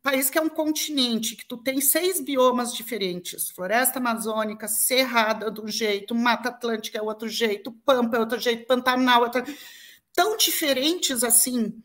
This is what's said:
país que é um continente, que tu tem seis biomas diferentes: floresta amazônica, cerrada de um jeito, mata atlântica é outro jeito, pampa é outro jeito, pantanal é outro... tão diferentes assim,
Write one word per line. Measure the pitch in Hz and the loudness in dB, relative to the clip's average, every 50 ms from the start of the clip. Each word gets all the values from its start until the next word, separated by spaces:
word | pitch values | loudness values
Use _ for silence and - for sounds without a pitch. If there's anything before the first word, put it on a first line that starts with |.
país | - 269 269 262 269 - | -2 0 0 0 0 0
que | - 320 | 0 0
é | |
um | 320 311 | 0 0
continente, | - 320 311 302 311 302 - 302 302 277 247 240 226 214 226 226 226 | 0 -2 -2 -2 -2 -2 -4 -2 0 0 0 0 0 -2 -2 -4 -6
que | - - | -8 -12
tu | - 247 240 | -14 -14 -6
tem | - 262 262 277 | -4 -2 -2 0
seis | 277 - - 320 349 370 370 330 | 2 2 2 2 2 0 0 -2
biomas | 269 262 277 254 254 254 240 247 240 233 - | -4 -2 2 4 4 4 4 2 0 -4 -6
diferentes: | - - - 240 208 196 185 175 175 175 - - - - - | -8 -8 -6 -6 -4 -4 -4 -4 -6 -8 -8 -8 -8 -8 -8
floresta | - - 180 185 214 240 262 - - 262 | -8 -8 -4 0 2 2 2 2 0 0
amazônica, | 254 240 226 220 190 226 220 220 214 214 214 214 - 208 | -2 -2 -2 -2 -2 -2 -2 -2 -2 -4 -6 -8 -6 -4
cerrada | - - - - 254 254 262 247 240 233 220 214 220 214 202 220 | -2 0 0 2 4 2 2 2 2 2 2 2 0 -2 -4 -6
de | 220 220 | -6 -6
um | 214 214 | -8 -6
jeito, | 214 - 233 208 202 196 196 - 233 | -4 -2 -2 0 -2 -2 -4 -2 -2
mata | 233 240 240 226 226 233 254 | 0 2 2 2 2 0 -4
atlântica | 233 - - 233 233 220 220 - - 220 | -6 -4 -4 -4 -4 -4 -6 -6 -8 -6
é | |
outro | 214 214 214 214 226 220 | -6 -6 -6 -6 -8 -6
jeito, | - - 226 220 202 208 - 254 - - _ | -4 -2 0 0 -2 -2 -6 -12 -16 -2 _
pampa | - 262 247 240 226 240 233 | 2 4 4 2 2 0 0
é | |
outro | 226 226 247 220 | 0 0 -2 -2
jeito, | - 240 233 226 226 | 0 0 -2 0 0
pantanal | - 254 254 254 254 254 254 254 254 247 233 | 0 0 2 2 2 2 2 4 4 4 4
é | 240 | 4
outro... | 240 - 254 240 - 294 - - - - - - - - - _ _ - | 2 0 -2 -4 -6 -8 -14 -16 -20 -20 -20 -20 -20 -20 -20 _ _ 2
tão | - 359 440 427 440 | 2 2 2 2 2
diferentes | - - - - 320 285 269 254 269 311 349 349 - - 269 233 247 | 0 0 0 0 0 2 2 2 2 0 0 0 -2 -2 0 0 2
assim, | 233 233 - - 254 247 240 220 196 - - | 4 4 4 4 2 2 0 0 -2 -4 -8